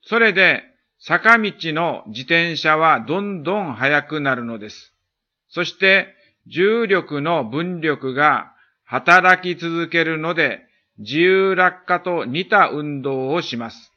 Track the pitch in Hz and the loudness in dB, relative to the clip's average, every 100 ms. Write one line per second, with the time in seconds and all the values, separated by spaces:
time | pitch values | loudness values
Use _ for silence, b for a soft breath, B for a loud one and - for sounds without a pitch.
0 | _ 220 226 180 185 139 - _ _ _ | _ 2 2 4 4 2 -4 _ _ _
1 | - 233 220 226 214 - 165 156 170 123 | -4 0 4 4 2 -4 -6 -2 -2 -4
2 | - 107 131 165 170 156 160 156 160 139 | -10 -14 0 0 0 -2 0 2 4 2
3 | 113 170 202 190 143 208 185 110 135 147 | 0 -4 -4 -6 -4 -4 -4 -4 0 0
4 | 143 151 139 127 117 113 107 - - _ | -2 -6 -2 -4 -6 -10 -14 -18 -20 _
5 | _ _ _ _ _ - 175 - 190 190 | _ _ _ _ _ -6 -6 0 2 2
6 | - b b b - 123 190 226 226 190 | 0 b b b -12 0 0 2 0 0
7 | 151 143 147 170 120 135 175 180 156 139 | -2 -6 -2 -2 -2 -6 -6 -4 -4 -4
8 | 135 131 147 131 - b b b _ 123 | -4 0 2 2 -4 b b b _ -6
9 | 127 180 180 180 180 170 170 165 165 170 | 4 6 6 2 0 -6 -6 -4 -2 0
10 | 160 160 160 170 147 101 _ _ _ _ | 0 -2 -4 -2 -2 -2 _ _ _ _
11 | 104 143 175 190 190 185 180 - - 180 | -8 0 2 4 2 2 0 0 -4 -4
12 | 180 175 120 139 190 208 170 143 151 143 | -2 -4 -4 -6 0 2 2 0 -6 -6
13 | 135 135 131 165 170 117 117 - _ | -4 -4 -2 -2 -4 -8 -10 -14 _